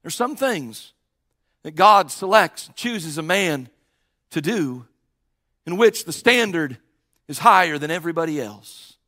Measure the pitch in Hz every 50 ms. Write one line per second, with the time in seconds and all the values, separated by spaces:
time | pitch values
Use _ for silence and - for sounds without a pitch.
0 | _ 254 - - 240 262 302 - 269 262 226 165 131 113 110 - - - _ _
1 | _ _ _ _ _ _ _ _ _ _ _ _ _ 160 156 151 185 208 214 202
2 | 180 139 - - 196 185 202 220 185 160 _ - - - _ - - 240 233 208
3 | 160 165 143 160 160 160 180 202 196 175 151 135 127 117 _ _ _ _ _ _
4 | _ _ _ _ _ _ - 170 143 165 240 214 160 131 123 127 120 _ _ _
5 | _ _ _ _ _ _ _ _ _ _ _ _ _ 160 175 190 233 220 220 -
6 | - 170 156 - - 240 247 247 233 208 175 170 156 139 127 _ _ _ _ _
7 | _ _ _ _ _ - 143 - 165 226 202 185 180 165 151 143 147 151 165 180
8 | 156 170 165 165 165 160 151 147 123 104 101 98 _ - - - - - _ _
9 | _